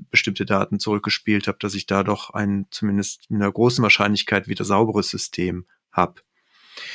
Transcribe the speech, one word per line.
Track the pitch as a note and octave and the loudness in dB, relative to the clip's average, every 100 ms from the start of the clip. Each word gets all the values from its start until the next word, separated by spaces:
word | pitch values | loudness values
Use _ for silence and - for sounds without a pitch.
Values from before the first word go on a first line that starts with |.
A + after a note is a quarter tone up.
| - | -2
bestimmte | - - G2 | -2 0 -2
Daten | G2 G2 G2 G#2+ | 0 0 0 -2
zurückgespielt | - G#2 G#2+ - - G#2 G#2 | 0 -2 -2 -2 0 0 0
habe, | - | -4
dass | G#2 | -4
ich | G2 - | -6 0
da | G2 | 0
doch | G2 G2+ - | 2 -2 -4
ein, | G#2 G#2 G2 G2 | -4 -2 -2 -4
zumindest | - G#2+ G2+ F#2+ - - | -4 -2 0 -2 -8 -6
mit | A2 | 0
einer | G2+ | 0
großen | G2+ A#2+ B2 | 4 4 4
Wahrscheinlichkeit | A2 - G2+ G#2 - G2+ - | 4 4 2 0 0 0 0
wieder | G2+ | -4
sauberes | G2+ G2+ A2 G#2 - | 2 4 4 2 0
System | - - - F2+ F2 - _ _ | -4 -6 -2 -2 -4 -10 _ _
habe. | - F2 - _ _ _ _ _ - - | 0 0 -2 _ _ _ _ _ -16 -14